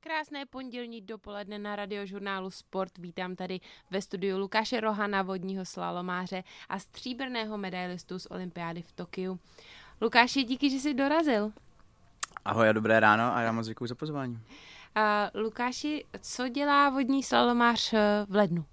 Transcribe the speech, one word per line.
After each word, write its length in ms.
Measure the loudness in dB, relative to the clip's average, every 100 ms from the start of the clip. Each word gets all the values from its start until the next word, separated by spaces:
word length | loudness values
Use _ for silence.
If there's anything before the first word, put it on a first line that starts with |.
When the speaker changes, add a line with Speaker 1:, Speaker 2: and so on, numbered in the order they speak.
Speaker 1:
Krásné 420 | -2 -4 -4 -8 -10
pondělní 560 | -10 -10 -8 -10 -12
dopoledne 580 | -12 -14 -10 -12 -8 -8
na 160 | -6 -6
Radiožurnálu 720 | -6 -6 -6 -8 -6 -6 -6
Sport. 460 | -10 -8 -6 -6 -8
Vítám 380 | -14 -8 -8 -6
tady 240 | -6 -8 -10 -20 _
ve 100 | -6
studiu 360 | -4 -4 -2 -2
Lukáše 420 | 0 0 0 0
Rohana, 420 | 0 0 0 0
vodního 440 | 0 -4 -4 -6 -8
slalomáře 800 | -6 -6 -4 -4 -4 -4 -8 -10 -20 -10
a 100 | -10
stříbrného 800 | -10 -12 -10 -8 -6 -4 -4 -4
medailistu 600 | -6 -4 -6 -8 -8 -10
z 60 | -8
olympiády 560 | -8 -8 -8 -8 -8
v 100 | -12
Tokiu. 480 | -14 -12 -6 -6 -6 _ -20 -20 -20 -20 -2
Lukáši, 420 | 4 6 6 4
díky, 260 | 0 2 2
že 100 | 0
jsi 140 | -2
dorazil. 580 | 0 2 4 4 2 0 -6 -20 _ -20 _ _ _ -10 -8 -2
Speaker 2:
Ahoj 240 | 4 6
a 20 |
dobré 280 | 6 6 8
ráno 360 | 8 6 4 2
a 60 |
já 100 | 0
moc 160 | -2 -4
děkuji 200 | -6 -8
za 80 | -6
pozvání. 440 | -8 -6 -6 -8 -12 -20 -20 -20 -6 0
Speaker 1:
A 340 | 2 2 0 -2
Lukáši, 680 | -6 -2 -4 -4 -6 -6 -8 -14
co 260 | -10 -4 -4
dělá 420 | -2 2 6 4
vodní 340 | 4 2 0
slalomář, 720 | 2 4 4 6 4 4 2
eh, 320 | 4 4 2 2
v 60 | 4
lednu? 300 | 4 2 -4